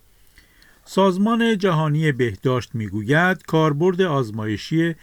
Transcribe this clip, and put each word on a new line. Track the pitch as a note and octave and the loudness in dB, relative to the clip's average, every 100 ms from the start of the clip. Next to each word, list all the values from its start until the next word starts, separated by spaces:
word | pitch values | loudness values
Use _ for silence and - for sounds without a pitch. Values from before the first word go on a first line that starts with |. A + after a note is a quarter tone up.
| _ _ _ _ _ _ _ _ - | _ _ _ _ _ _ _ _ -8
سازمان | - G3 F3+ G#3+ A3+ A#3 G#3+ | 0 0 2 0 0 4 4
جهانی | F#3+ D#3+ D#3 D3 D#3 | 4 0 0 0 0
بهداشت | B2 B2 G2 C3+ B2+ A2+ A#2 | 0 -2 -2 -2 -2 -4 -6
می‌گوید | G#2+ G2+ G#2+ D3+ F3+ F#3 | -6 -6 0 2 2 -2
کاربرد | - D#3+ D#3 C#3+ F3+ F3+ | -2 0 2 2 0 0
آزمایشی | F#3 C#3 A2+ A2 G#2+ G#2 - D#3 E3+ D#3+ | 0 0 -2 -4 -4 -6 -4 -2 -2 -4